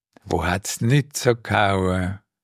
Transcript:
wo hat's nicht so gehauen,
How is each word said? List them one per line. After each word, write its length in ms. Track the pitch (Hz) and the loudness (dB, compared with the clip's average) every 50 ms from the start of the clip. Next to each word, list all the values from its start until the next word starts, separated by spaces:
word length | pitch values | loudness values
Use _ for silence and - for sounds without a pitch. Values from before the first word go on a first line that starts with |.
| _ _ _ - _ | _ _ _ -20 _
wo 180 | - - 85 80 | -4 -4 -2 -2
hat's 380 | 87 90 101 - - - - | -2 -4 -4 -6 -8 -6 -2
nicht 340 | 117 117 135 147 143 151 - | 0 2 2 2 2 -2 -8
so 200 | - - 127 117 | -2 0 0 0
gehauen, 840 | - - - 104 107 104 98 98 95 92 92 92 92 92 90 98 101 _ _ _ _ | 0 -2 -2 0 2 2 2 2 2 0 0 0 0 -2 -4 -6 -8 _ _ _ _